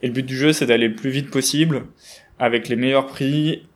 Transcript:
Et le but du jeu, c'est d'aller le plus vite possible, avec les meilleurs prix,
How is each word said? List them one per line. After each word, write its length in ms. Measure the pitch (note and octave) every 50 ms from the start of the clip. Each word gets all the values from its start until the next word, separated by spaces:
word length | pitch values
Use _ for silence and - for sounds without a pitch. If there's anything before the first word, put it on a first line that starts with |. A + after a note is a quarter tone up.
Et 60 | - B2
le 60 | A#2
but 120 | C3 B2+
du 100 | B2+ C3
jeu, 160 | C3 C#3+ D#3
c'est 140 | D3+ D3+ C#3
d'aller 240 | A#2+ A#2 A#2 A#2 A2+
le 60 | A2
plus 160 | - - C3+
vite 200 | C3 C#3+ C#3 -
possible, 540 | - C3+ C3 - - D3 D#3+ E3 C#3+ A#2+ - - - _ - - - - _ _ _ -
avec 280 | B2 A#2 A#2 A2+ - -
les 80 | A#2+
meilleurs 320 | A2+ B2+ C3 C#3 C#3 C3+ C3+
prix, 560 | - - C#3 C3+ D3 D3+ D3+ D#3 - - - - _